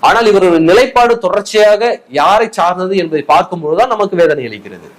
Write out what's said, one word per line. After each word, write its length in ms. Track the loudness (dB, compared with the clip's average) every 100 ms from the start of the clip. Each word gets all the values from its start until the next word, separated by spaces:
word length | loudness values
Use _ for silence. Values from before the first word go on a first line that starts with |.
| 2
ஆனால் 200 | 2 2
இவருடைய 300 | 2 2 2 4
நிலைப்பாடு 440 | 2 2 2 0 0
தொடர்ச்சியாக 640 | -2 -4 -4 2 2 2 0 -4 _
யாரை 380 | -2 0 2 0 -2
சார்ந்தது 380 | -4 -2 -4 -4
என்பதை 260 | -2 -4 0
பார்க்கும் 280 | 0 0 -6
பொழுதுதான் 300 | -4 0 0
நமக்கு 220 | 0 -2 0
வேதனை 220 | 0 0 -6
அளிக்கிறது. 400 | -14 -18 -20 -20